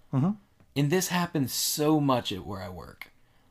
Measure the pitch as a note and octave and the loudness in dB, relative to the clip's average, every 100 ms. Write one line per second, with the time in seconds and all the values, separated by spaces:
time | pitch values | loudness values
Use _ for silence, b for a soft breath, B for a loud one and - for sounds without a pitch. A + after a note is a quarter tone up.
0 | - C3+ E3+ G#3+ _ _ _ C#3 C#3+ F3+ | -4 2 2 0 _ _ _ -2 2 2
1 | F3+ F3+ F3 D#3 B2 - - - D3+ D#3 | 2 0 0 0 -2 -2 -2 0 2 4
2 | C#3+ B2 - F#2 E2+ F#2+ F#2 F2 - - | 4 2 0 -6 -8 -10 -10 -12 -16 -18
3 | - _ _ _ _ | -20 _ _ _ _